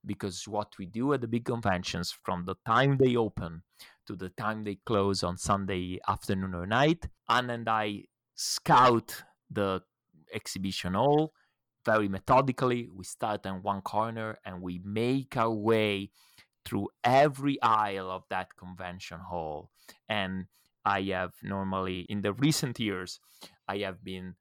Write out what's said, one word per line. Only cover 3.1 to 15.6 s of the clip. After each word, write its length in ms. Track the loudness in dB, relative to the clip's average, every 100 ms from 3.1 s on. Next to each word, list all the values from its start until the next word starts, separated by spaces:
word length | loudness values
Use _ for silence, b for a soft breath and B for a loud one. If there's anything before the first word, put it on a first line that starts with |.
| 6
open 460 | 0 -2 -8 -10 _ B B B -14
to 80 |
the 140 | -10 -10
time 340 | -6 -6 -4
they 160 | -6 -8 0
close 380 | 2 2 2
on 120 | -2 -4
Sunday 600 | 0 0 0 -2 -4 -6 -4
afternoon 480 | -4 -2 -2 -2
or 120 | -6 -2
night, 420 | 2 2 2 -4 _ 0
Anne 220 | 0 0
and 180 | -4 -2
I 360 | 0 0 -6 -12 _ _ -8
scout 880 | -6 -4 4 8 8 6 0 -14 -16 _ _
the 300 | -2 0 -2 _ _ _ _ _
exhibition 640 | -12 -10 -6 -4 -4 -2
hall 380 | 2 4 4 2 _ _ _ _ _
very 240 | 2 2 2
methodically. 800 | -2 4 4 4 0 0 0 -4
We 100 | -12
start 420 | -14 -6 -4 -4 -6
in 160 | -6
one 180 | -4 -4
corner 560 | -4 -2 -2 -4 -8 -8
and 180 | -12 -10
we 180 | -8 -8
make 520 | -4 0 0 0 -2 0
our 140 | 0
way 580 | 2